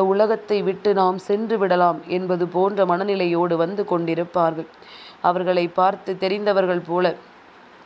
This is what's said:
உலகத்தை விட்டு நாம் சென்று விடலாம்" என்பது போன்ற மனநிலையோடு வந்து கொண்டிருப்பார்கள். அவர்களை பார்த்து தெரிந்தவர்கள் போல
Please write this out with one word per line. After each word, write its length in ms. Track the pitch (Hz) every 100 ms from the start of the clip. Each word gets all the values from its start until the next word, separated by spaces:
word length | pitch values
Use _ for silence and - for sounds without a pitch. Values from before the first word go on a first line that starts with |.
உலகத்தை 540 | 190 196 214 214 - 208
விட்டு 280 | 180 180 208
நாம் 240 | 196 185 185
சென்று 380 | - 208 226 220
விடலாம்" 400 | 190 180 175 160 170
என்பது 400 | 185 185 180 175
போன்ற 380 | 170 196 202 185
மனநிலையோடு 680 | 175 202 190 175 170 175 165
வந்து 280 | 165 202
கொண்டிருப்பார்கள். 840 | 196 175 165 165 175 180 165 160 165 - - - - -
அவர்களை 440 | 175 180 180 180 170
பார்த்து 420 | 185 185 196 - 190
தெரிந்தவர்கள் 640 | 190 202 208 196 185 175 165
போல 280 | 175 180 - - - - - - -